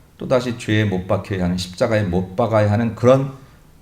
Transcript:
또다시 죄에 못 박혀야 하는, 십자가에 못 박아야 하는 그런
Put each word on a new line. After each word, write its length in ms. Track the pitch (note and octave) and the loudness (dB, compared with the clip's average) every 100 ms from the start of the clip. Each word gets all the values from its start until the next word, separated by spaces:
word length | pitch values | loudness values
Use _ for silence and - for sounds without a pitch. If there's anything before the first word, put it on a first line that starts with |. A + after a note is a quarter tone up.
| - - | -20 -14
또다시 380 | - B2+ B2 A#2+ | -2 0 0 -6
죄에 280 | - G#2+ | -2 0
못 240 | G#2+ F#2 F#2 | 0 -2 -2
박혀야 380 | G2 - F#2+ F2 | -4 -2 -4 -2
하는, 120 | F2+ | -2
십자가에 460 | - - A#2+ G#2+ | -6 -4 0 0
못 320 | G2 F2 F#2 - | 0 -2 -2 -2
박아야 340 | A2+ A2 G#2 | 0 2 2
하는 240 | G#2 A#2 | 2 0
그런 420 | G#2 B2 C3+ C#3 - - - - - | 2 4 4 2 -8 -20 -20 -20 -20